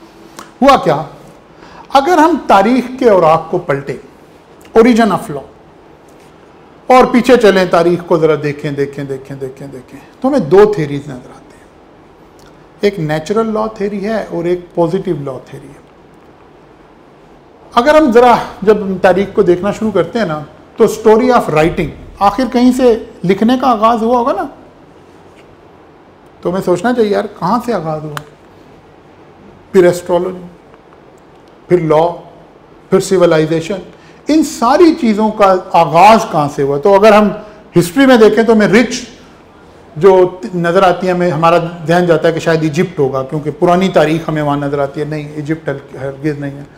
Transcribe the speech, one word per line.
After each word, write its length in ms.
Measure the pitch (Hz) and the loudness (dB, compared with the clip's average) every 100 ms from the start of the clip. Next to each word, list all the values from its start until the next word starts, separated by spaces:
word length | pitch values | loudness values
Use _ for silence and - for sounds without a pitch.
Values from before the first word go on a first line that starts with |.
| - - - - - - | -20 -20 -20 -20 -20 0
हुआ 160 | 277 262 | 2 2
क्या? 320 | - 147 156 - - - - - - - - 269 | 0 -4 -6 -16 -20 -20 -20 -20 -20 -20 -2 0
अगर 240 | 277 339 | 2 2
हम 260 | 320 320 - | 2 0 2
तारीख 500 | 196 208 262 247 - | 2 2 0 -4 -2
के 60 | 247 | 2
औराक 420 | 185 156 160 - | 4 2 0 -2
को 60 | 175 | -6
पलटे, 440 | - 139 143 123 - - - - _ - - 226 | -4 -6 -8 -12 -16 -20 -20 -20 _ -20 0 4
origin 300 | 240 226 220 | 4 4 0
of 140 | 170 | -2
law, 180 | - 143 - - _ _ - - - - - - - - - - - | -6 -14 -14 -20 _ _ -20 -20 -20 -20 -20 -20 -20 -20 -20 -10 2
और 140 | 254 247 | 4 4
पीछे 320 | 247 240 240 | 2 4 4
चलें, 320 | 202 190 180 | 4 2 2
तारीख 320 | 180 170 175 | 0 0 -2
को 160 | - 165 | -2 0
ज़रा 180 | 156 151 | 2 0
देखें, 400 | 147 143 156 139 | -4 -6 -8 -6
देखें, 320 | 139 147 139 | -6 -8 -12
देखें, 320 | 131 - 139 | -12 -14 -14
देखें, 320 | 131 - 139 | -14 -14 -18
देखें, 300 | 131 - - - - | -18 -20 -20 -20 -8
तो 60 | 262 | -2
हमें 220 | 285 147 | -2 2
दो 80 | 190 | 4
थ्योरीज 440 | 208 202 143 143 | 4 2 -4 -8
नज़र 100 | 143 | -10
आती 440 | 123 - - - - | -16 -18 -20 -20 -20
हैं। 120 | - _ - - - - - - - - - - | -20 _ -20 -20 -20 -20 -20 -20 -20 -20 -20 -6
एक 160 | 208 202 | -4 -4
natural 480 | 151 156 156 214 226 | -4 -6 -4 -4 -4
law 200 | 214 214 | -4 -6
theory 320 | 220 202 202 | -6 -8 -6
है 260 | 202 220 185 | -6 -6 -8
और 220 | 170 170 | -6 -4
एक 200 | 180 175 - | -6 -6 -4
positive 460 | 165 190 185 151 | -2 -2 -4 -8
law 160 | 139 127 | -8 -14
theory 300 | - 139 139 | -16 -20 -20
है। 120 | - - _ _ - - _ - - - - - _ _ _ - - - _ - 240 | -20 -20 _ _ -20 -20 _ -20 -20 -20 -20 -20 _ _ _ -20 -20 -20 _ -6 -2
अगर 200 | 277 311 | 2 2
हम 160 | 302 | 4
ज़रा, 360 | 226 247 220 - - | 4 4 2 -2 -4
जब 360 | 196 196 190 185 | 0 0 -2 0
तारीख 360 | 190 180 196 - | 0 2 -2 0
को 80 | |
देखना 280 | 180 175 202 | 0 0 -4
शुरू 200 | - 220 | -4 -4
करते 280 | 190 165 233 | -2 -4 -4
हैं 60 | 185 | -6
ना, 200 | 151 143 - - - | -6 -12 -20 -10 0
तो 60 | 208 | 0
story 460 | - 220 226 254 240 | 2 2 4 4 0
of 120 | - | 0
writing, 380 | 151 165 - 147 - - - | 0 0 -2 -6 -10 -18 -2
आखिर 260 | 202 208 254 | 0 0 -2
कहीं 240 | 240 254 | 2 2
से 420 | 254 247 220 - - 175 | 4 2 2 -4 -6 -2
लिखने 320 | 190 226 254 | 0 0 0
का 100 | 262 | 0
आगाज़ 320 | 220 220 240 | 0 0 0
हुआ 180 | 226 247 | 0 0
होगा 160 | 247 | -2
ना? 160 | 392 311 - - - - - - - - - - - - - - - _ _ - - | -4 -8 -14 -20 -20 -20 -20 -20 -20 -20 -20 -20 -20 -20 -20 -20 -20 _ _ -20 -10
तो 80 | 175 | -6
हमें 100 | 185 | -4
सोचना 320 | 185 180 233 | -2 -2 -2
चाहिए, 200 | 247 214 | -2 -2
यार, 140 | 196 208 | -2 -6
कहां 320 | - 175 233 | -6 -4 -4
से 140 | 240 | -4
आगाज़ 300 | 202 160 156 | -6 -6 -8
हुआ? 120 | 151 147 - - _ - - - _ - - - - - - - - | -10 -14 -18 -20 _ -20 -20 -20 _ -20 -20 -20 -20 -20 -20 -20 -2
फिर 120 | 196 175 | 2 2
एस्ट्रोलॉजी, 600 | 175 - 175 185 180 175 - - - _ - - - _ - - - - | 0 -4 -4 -4 -10 -16 -20 -20 -20 _ -20 -20 -20 _ -20 -20 -18 -2
फिर 120 | 175 | -2
लॉ, 280 | 156 151 170 170 - - - - - - - | 2 0 0 -4 -16 -20 -20 -20 -20 -20 -2
फिर 80 | 190 | -2
civilization, 800 | - 185 170 160 156 165 - 190 - - - - - | 0 2 2 2 0 -4 -6 -10 -12 -20 -20 -10 -2
इन 140 | 311 | 0
सारी 500 | - - 233 311 330 | 0 -2 2 4 4
चीज़ों 360 | - 226 202 220 | 4 0 0 -2
का 160 | 214 196 185 - 175 | 2 2 2 0 0
आगाज़ 560 | 151 165 202 226 - | 2 4 6 4 2
कहां 180 | 160 143 | -4 -4
से 120 | - | -4
हुआ? 160 | 139 143 | -4 0
तो 160 | 202 | 2
अगर 200 | 196 214 | 4 6
हम 320 | 208 202 - - - - 175 | 4 2 -2 -12 -20 -4 -2
history 300 | 170 277 269 | 0 2 4
में 140 | 240 | 6
देखें, 260 | 214 226 226 | 4 4 2
तो 100 | 220 | 2
हमें 120 | 196 | 2
rich 400 | 208 240 - - - - - - - - - - 151 | 2 0 -4 -12 -20 -20 -20 -20 -20 -20 -20 -20 0
जो 440 | 190 185 180 - - 180 | 4 4 2 -2 -10 -4
नज़र 280 | 170 185 | -2 2
आती 240 | 185 175 185 | 2 2 -2
है, 60 | |
हमें, 180 | 180 175 | -2 -2
हमारा 280 | 151 165 170 | 0 2 2
ध्यान 460 | 165 - 156 175 175 | -2 -6 0 2 2
जाता 220 | 156 165 | 2 0
है 60 | |
कि 60 | 160 | -2
शायद 240 | 170 160 | -2 -2
इजिप्ट 360 | 156 147 156 - | 0 -2 -4 -2
होगा, 220 | 135 135 | -2 -2
क्योंकि 300 | 131 156 147 | -6 -6 -8
पुरानी 380 | 147 175 175 190 | -2 0 2 2
तारीख 400 | 185 151 160 160 | 2 0 -2 -4
हमें 120 | 156 | -4
वहां 180 | 147 143 | -4 -4
नज़र 200 | 143 143 | -4 -4
आती 200 | 139 151 | -4 -6
है। 100 | 147 | -8
नहीं, 260 | 151 147 151 | -8 -10 -10
इजिप्ट 340 | 143 160 151 | -8 -8 -8
हर-, 300 | 139 - - | -10 -12 -12
हरगिज़ 400 | 135 135 151 143 | -12 -8 -6 -6
नहीं 120 | 143 | -10
है। 160 | 139 147 | -12 -18